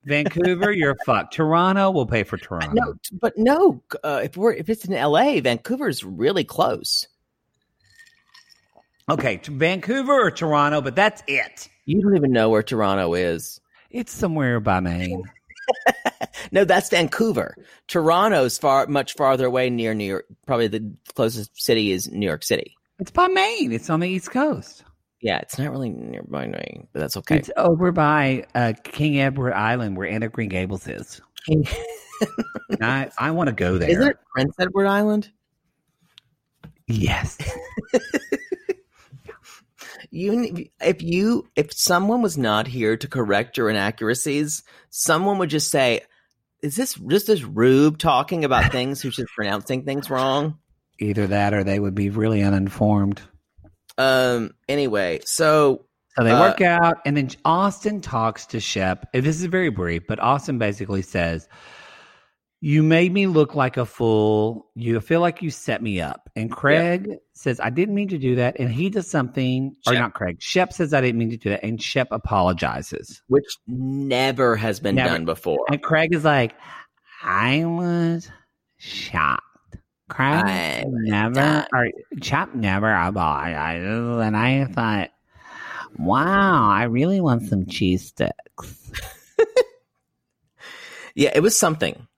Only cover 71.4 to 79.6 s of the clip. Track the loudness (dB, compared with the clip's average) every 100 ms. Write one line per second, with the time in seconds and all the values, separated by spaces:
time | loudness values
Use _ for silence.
71.4 | -4 -2 -4 -6 -4 -2 -2 -4 0 2
72.4 | 2 2 -2 -4 -10 -12 -14 -20 _ 0
73.4 | 0 -14 -10 -6 -4 -4 0 2 2 2
74.4 | 2 2 0 -2 0 2 2 0 -2 -4
75.4 | -2 -2 0 -2 0 0 2 2 4 2
76.4 | 0 -4 -20 -20 -20 _ _ -10 -4 0
77.4 | 2 0 0 -2 0 0 0 -2 -8 -20
78.4 | _ _ _ _ -14 -12 -4 0 0 0
79.4 | _ _